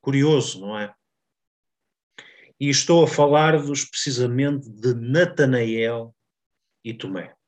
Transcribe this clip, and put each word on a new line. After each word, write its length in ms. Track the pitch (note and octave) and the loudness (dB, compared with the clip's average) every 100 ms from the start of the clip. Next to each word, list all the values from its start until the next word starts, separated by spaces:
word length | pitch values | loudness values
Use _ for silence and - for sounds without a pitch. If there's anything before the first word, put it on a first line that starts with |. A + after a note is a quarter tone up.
Curioso, 600 | - C3+ D3 D3 A#2 F#2+ | 0 2 4 2 0 -10
não 160 | G2+ G#2+ | -10 -10
é? 160 | G#2 _ _ _ _ _ _ _ _ _ _ _ _ - - _ _ _ | -10 _ _ _ _ _ _ _ _ _ _ _ _ -20 -20 _ _ _
E 100 | C#3+ | 0
estou 340 | C#3 - E3+ | 0 4 4
a 40 | D#3 | 4
falar-vos 760 | - C#3+ D3 D#3 D#3 C#3+ C#3+ | 4 4 4 4 2 0 -6
precisamente 880 | - - D3 A#2+ B2 B2 C#3+ C#3 A#2+ | -6 -8 -6 -2 -2 0 -2 -4 -8
de 240 | G#2 B2 | -4 -4
Natanael 1200 | A#2 A#2 D3+ F3+ F3 C3+ B2+ A2+ A2+ A2+ A#2 A#2 _ _ _ _ _ _ _ | -2 0 0 0 2 2 2 0 -2 -2 -4 -10 _ _ _ _ _ _ _
e 100 | A2+ | -14
Tomé. 420 | A2 F#2+ F#2 E2 _ | -12 -10 -10 -12 _